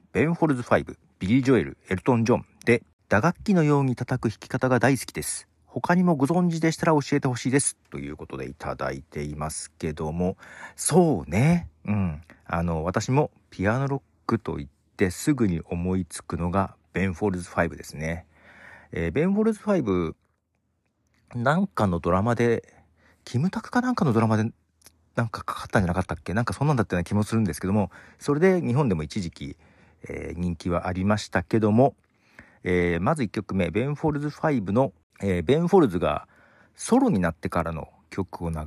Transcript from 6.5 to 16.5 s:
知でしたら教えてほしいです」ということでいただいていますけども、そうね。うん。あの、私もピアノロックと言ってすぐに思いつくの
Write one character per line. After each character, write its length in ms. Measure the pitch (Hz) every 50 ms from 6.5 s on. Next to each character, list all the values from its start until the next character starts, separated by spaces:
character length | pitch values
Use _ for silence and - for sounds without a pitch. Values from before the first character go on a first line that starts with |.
知 100 | 165 165
で 100 | 160 165
し 60 | 156 -
た 80 | -
ら 60 | 170
教 80 | 160 147 135 - 147 143
え 20 |
て 80 | - 135
ほ 80 | 123
し 120 | 117 - 127
い 20 |
で 100 | 120 143
す」 180 | - - - - _ _
と 80 | - 71
い 100 | 69 71
う 40 | 78
こ 120 | 78 80 -
と 100 | 69 67
で 100 | 65 64
い 60 | 69
た 220 | - - 69 67
だ 160 | 64 67 65
い 100 | 69 69
て 220 | - - - 78 73
い 120 | 73 73
ま 140 | 76 76 78
す 220 | - - - - _ -
け 140 | - 82 76
ど 180 | 76 80 78
も、 260 | 80 87 90 92 98 - - - - - - - -
そ 500 | - - - 143 175 180 160 131 85 - -
う 40 |
ね。 360 | - 101 131 160 175 175 - - - _ -
う 60 | - 104
ん。 280 | 104 95 87 76 76 - - - - _
あ 160 | - 85 85
の、 220 | 85 85 82 80 78
私 260 | 87 92 117 - -
も 220 | 127 143 143 - - _ _ _
ピ 180 | - - 90 104
ア 120 | 113 131
ノ 80 | 139 135
ロ 100 | 139 135
ッ 40 | - _ _ _ _ -
ク 100 | 117 110
と 200 | - - 80 76
言 100 | 71 -
っ 20 | - _ _ _ _ -
て 120 | 101 90
す 240 | - - - 151 151
ぐ 140 | 127 117 98
に 140 | 85 80
思 360 | - - 92 85 85 92 92 95
い 80 | 92
つ 180 | - - - -
く 140 | - - 78
の 140 | 85 90